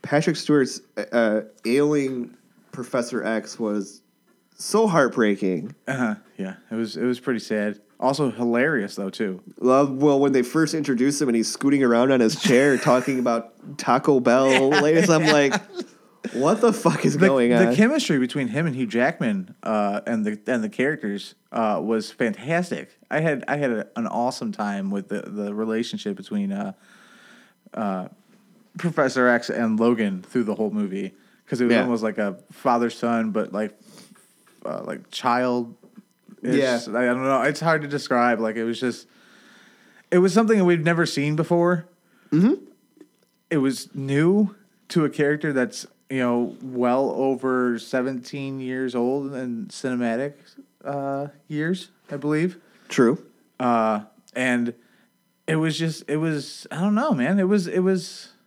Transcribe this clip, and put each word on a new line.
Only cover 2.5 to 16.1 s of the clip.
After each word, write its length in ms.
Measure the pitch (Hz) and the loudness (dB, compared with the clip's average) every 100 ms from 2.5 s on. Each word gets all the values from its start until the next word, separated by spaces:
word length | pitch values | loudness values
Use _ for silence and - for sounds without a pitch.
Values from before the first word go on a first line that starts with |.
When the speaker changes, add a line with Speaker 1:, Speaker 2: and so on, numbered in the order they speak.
| _ _ | _ _
Speaker 1:
Professor 520 | - 120 127 120 120 | -14 -4 -4 -2 -4
X 340 | 107 110 104 - | -2 -4 -6 -6
was 440 | 110 104 95 - _ _ _ _ _ _ | -4 -4 -6 -14 _ _ _ _ _ _
so 300 | - 208 226 | -2 2 4
heartbreaking. 880 | 160 127 127 107 98 98 87 85 - - | 4 2 2 2 2 0 -2 -6 -12 -8
Speaker 2:
Uh-huh. 300 | 135 117 104 _ - | -4 -2 -4 _ -12
Yeah. 200 | 95 98 _ | -10 -12 _
It 40 | |
was, 220 | 113 110 - | -6 -6 -4
it 80 | |
was 160 | 123 120 | -4 -2
pretty 200 | - 113 | -4 -6
sad. 400 | - 107 104 101 _ _ | -2 -2 -2 -6 _ _
Also 300 | 127 139 135 | -2 0 -2
hilarious, 680 | 110 120 117 143 143 101 - | -2 0 2 2 0 -4 -6
though, 140 | 98 | -8
too. 300 | - 107 92 - - | -4 -6 -6 -14 -2
Speaker 1:
Well, 280 | 123 131 143 | 2 4 4
well, 320 | 131 147 139 | 2 4 4
when 140 | 139 | 4
they 100 | 131 | 2
first 320 | 120 160 156 | 2 0 0
introduced 480 | 160 143 120 135 143 | -2 -2 2 0 0
him 60 | 139 | 0
and 80 | 117 | 0
he's 140 | 107 | -2
scooting 340 | - 139 143 | -2 0 4
around 260 | 127 117 131 | 4 4 4
on 80 | 135 | 4
his 200 | 113 156 | 4 2
chair 360 | 190 123 143 127 | 4 4 6 4
Speaker 2:
<laughs> 0 | |
Speaker 1:
talking 400 | - 127 127 131 | 4 2 2 -2
about 580 | 123 113 - _ - 143 | 0 -2 -4 _ -16 -8
Taco 400 | - 123 156 139 | 0 2 4 4
Bell 500 | 120 123 135 131 135 | 4 4 6 4 4
Speaker 2:
<laughs> 140 | 151 | 4
Speaker 1:
latest, 260 | 147 160 165 | 4 4 4
I'm 160 | 160 156 | 4 6
like, 280 | 147 139 196 - 359 - - _ | 4 4 0 -6 -12 -12 -16 _